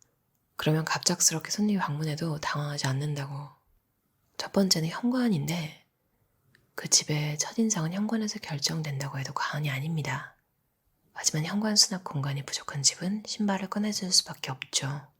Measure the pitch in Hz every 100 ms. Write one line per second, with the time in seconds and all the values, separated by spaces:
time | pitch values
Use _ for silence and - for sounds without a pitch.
0 | _ _ _ _ _ - - 156 160 -
1 | - 175 - 160 - - 214 202 175 147
2 | 156 147 165 151 - 151 147 143 135 131
3 | 147 143 139 139 143 - _ _ _ _
4 | _ _ _ - - - 196 180 160 -
5 | 240 254 240 180 147 175 151 - _ _
6 | _ _ _ _ _ _ _ - 165 -
7 | - 151 151 151 - - 220 214 160 185
8 | 214 226 214 214 - 147 - 160 151 139
9 | 139 139 131 139 - 147 151 131 151 165
10 | 135 135 - - _ _ _ _ _ _
11 | _ - - 156 160 196 220 208 - 185
12 | - 147 139 139 135 - - 147 135 -
13 | 175 214 208 - 208 196 190 - 208 208
14 | 185 185 - 156 - 131 - - 135 143
15 | 139 _